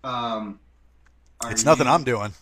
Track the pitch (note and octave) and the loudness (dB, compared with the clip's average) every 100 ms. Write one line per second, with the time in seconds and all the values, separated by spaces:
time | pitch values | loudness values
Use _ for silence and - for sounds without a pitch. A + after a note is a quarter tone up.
0 | C3 B2 A#2 A2+ G#2+ G2+ _ _ _ _ | -6 -6 -4 -6 -8 -14 _ _ _ _
1 | _ _ _ _ B2 A2 C#3+ D3+ B2+ D#3+ | _ _ _ _ -8 -2 4 4 6 2
2 | C3 A#2 G#2 - | 2 -4 -4 -10